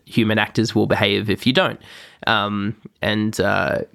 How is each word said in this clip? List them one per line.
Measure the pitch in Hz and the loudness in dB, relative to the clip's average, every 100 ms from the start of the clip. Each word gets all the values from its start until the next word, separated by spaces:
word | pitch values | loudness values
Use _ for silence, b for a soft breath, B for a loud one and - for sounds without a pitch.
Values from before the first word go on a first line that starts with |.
human | - - 107 110 | -4 0 2 2
actors | 107 - 113 | 0 0 0
will | 110 104 | 2 2
behave | 98 101 101 104 | 2 2 0 -2
if | 98 - | 0 2
you | |
don't." | 139 165 - B B B B - | 2 2 -2 B B B B -2
Um, | 110 101 104 101 107 - - | 0 0 -2 -4 -6 -14 -8
and, | 107 107 107 - | -4 0 -2 0
uh, | 98 98 78 - - | 0 0 0 -2 -6